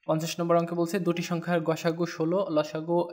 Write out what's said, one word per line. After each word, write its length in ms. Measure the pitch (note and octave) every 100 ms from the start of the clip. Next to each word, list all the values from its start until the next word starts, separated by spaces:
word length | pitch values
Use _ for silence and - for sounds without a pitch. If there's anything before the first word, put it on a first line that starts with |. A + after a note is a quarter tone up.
| -
পঞ্চাশ 340 | D#3 D#3+ -
নম্বর 160 | E3+ E3+
অঙ্কে 180 | E3+
বলছে, 240 | E3+ E3+ D#3+
দুটি 240 | E3+ E3+
সংখ্যার 380 | F3 E3+ E3+ F3
গসাগু 460 | D#3+ D#3+ E3+ E3 E3+
ষোলো, 400 | - D#3+ F3+ F#3+
লসাগু 580 | D3+ D3+ D#3+ D#3+ E3+ F3